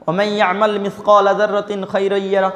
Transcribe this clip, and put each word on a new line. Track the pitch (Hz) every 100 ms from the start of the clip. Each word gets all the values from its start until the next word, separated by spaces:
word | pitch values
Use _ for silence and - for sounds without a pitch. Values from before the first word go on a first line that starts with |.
| -
"ওমান | 180 208
ইয়ামাল | 208 185 202 214 202
মিসকালা | 202 - 208 202 196
যাররাতিন | 196 208 202 208 202 190
খায়রান | 196 196 196
ইয়ারা, | 190 196 190